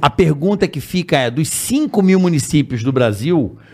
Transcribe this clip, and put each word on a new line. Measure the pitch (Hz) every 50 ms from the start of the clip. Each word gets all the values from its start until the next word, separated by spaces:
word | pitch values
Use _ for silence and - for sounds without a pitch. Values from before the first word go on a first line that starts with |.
| -
A | 143
pergunta | - - 180 156 151 139 156 196 208 - 190 -
que | - 143 -
fica | - - 180 170 - 160
é: | 139 127 120
dos | 120 147 160 -
cinco | - - - - 247 294 302 - - 214 190
mil | 185 190 190
municípios | 185 180 165 143 - - - 147 139 - 127 113 110
do | 139 135
Brasil, | 131 123 113 104 95 113 165 175 160 120 92 - - - -